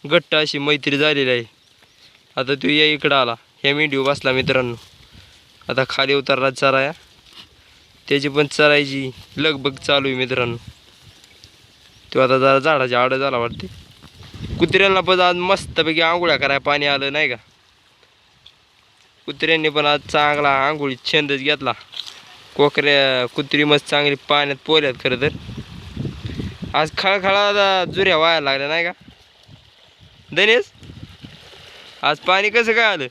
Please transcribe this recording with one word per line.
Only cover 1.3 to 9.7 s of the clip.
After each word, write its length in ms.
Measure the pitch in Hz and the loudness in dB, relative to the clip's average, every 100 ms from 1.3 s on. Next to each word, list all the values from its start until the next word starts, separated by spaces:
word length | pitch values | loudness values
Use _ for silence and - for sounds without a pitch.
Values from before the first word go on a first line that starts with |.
आहे. 140 | 123 117 _ _ _ _ _ - _ _ - | 0 -4 _ _ _ _ _ -20 _ _ -8
आता 180 | 131 | -4
तो 140 | 139 139 | -2 0
या 160 | 147 | 2
इकडं 300 | 151 151 147 139 | 2 2 2 2
आला, 180 | 120 117 _ _ | 0 -4 _ _
ह्या 120 | 139 | -2
मेंढीवर 360 | 143 156 135 135 | 0 0 0 0
बसला 220 | 143 135 | 0 0
मित्रांनो. 420 | 131 131 131 123 117 - - - - - - _ _ - | 0 0 0 0 -8 -16 -20 -20 -20 -20 -20 _ _ -6
आता 160 | 127 131 | -2 -2
खाली 260 | - 135 | -2 0
उतरला 360 | 139 131 135 135 | 0 0 0 0
चराया, 420 | 131 139 135 135 170 - _ _ - - _ _ _ _ _ - | 0 2 2 -2 -6 -20 _ _ -20 -20 _ _ _ _ _ -2
त्याची 200 | 143 139 | -2 0
पण 180 | 139 147 | 0 0
चरायची 640 | - 151 147 143 135 135 - - - | 4 4 4 2 -4 -8 -10 -14 -2
लगबग 380 | 156 139 135 | -2 0 -4